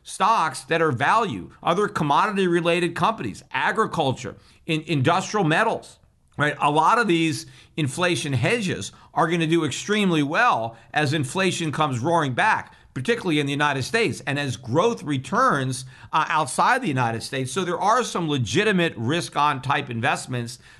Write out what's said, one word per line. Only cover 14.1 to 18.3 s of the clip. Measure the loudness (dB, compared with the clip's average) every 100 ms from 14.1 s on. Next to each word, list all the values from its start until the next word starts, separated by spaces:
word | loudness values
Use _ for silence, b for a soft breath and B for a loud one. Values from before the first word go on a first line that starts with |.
| -2 -4
and | -4
as | -4 -6
growth | -2 2 2 0
returns, | -4 -4 -2 0 2 2 -2 -6 -12 B B
uh, | -2 0
outside | 0 0 2 2 2
the | 0
United | 0 0 -2
States. | -6 -6 -4
So | -4
there | -4 0
are | 2 2
some | 2 -2
legitimate | 0